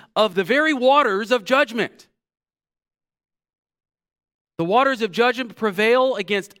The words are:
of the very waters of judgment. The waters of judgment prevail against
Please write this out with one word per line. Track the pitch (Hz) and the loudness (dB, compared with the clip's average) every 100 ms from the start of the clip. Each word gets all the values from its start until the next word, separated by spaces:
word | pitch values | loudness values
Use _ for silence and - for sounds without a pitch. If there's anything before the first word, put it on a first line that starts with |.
| - - | -6 0
of | 214 175 | 0 0
the | |
very | 170 269 311 | 0 0 0
waters | 277 254 285 254 196 220 | 2 4 4 2 -2 -2
of | 247 180 | -2 0
judgment. | 262 294 226 165 - - _ _ _ _ _ _ _ _ _ _ _ _ _ _ _ _ _ _ _ _ _ _ _ _ - | 0 0 -2 -6 -8 -20 _ _ _ _ _ _ _ _ _ _ _ _ _ _ _ _ _ _ _ _ _ _ _ _ -8
The | 170 | 0
waters | 220 269 247 | 2 2 0
of | 214 | -4
judgment | 170 240 240 240 - | 0 0 0 -8 -6
prevail | 220 185 214 247 262 208 | -6 0 2 2 0 -2
against | 185 202 - - | -4 -4 -4 -6